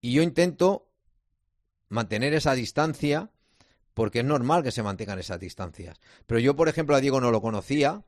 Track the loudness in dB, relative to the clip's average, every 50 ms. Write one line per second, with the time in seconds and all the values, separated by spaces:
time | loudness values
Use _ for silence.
0 | -4 0 2 2 2 2 4 2 2 2 2 2 2 2 2 0 _ _ _ _
1 | _ _ _ _ _ _ _ _ _ _ _ _ _ _ _ _ _ _ -4 -4
2 | -4 -2 -2 -2 0 0 0 0 2 0 0 0 -2 -4 -2 -2 -2 -2 -2 -2
3 | -2 0 0 -2 -2 -8 _ _ _ _ _ _ _ _ _ _ _ _ _ -4
4 | -4 -2 0 -2 0 2 0 0 2 2 2 2 2 0 -4 -4 -4 -4 -4 -6
5 | -6 -8 -8 -8 -8 -8 -10 -10 -10 -12 -10 -10 -12 -12 -10 -14 -18 -18 -18 _
6 | _ _ -20 -20 _ _ 0 2 4 2 4 4 2 2 2 0 0 2 2 2
7 | 4 2 2 2 2 2 2 2 0 -2 -4 -4 -4 -2 0 2 2 0 0 -2
8 | -12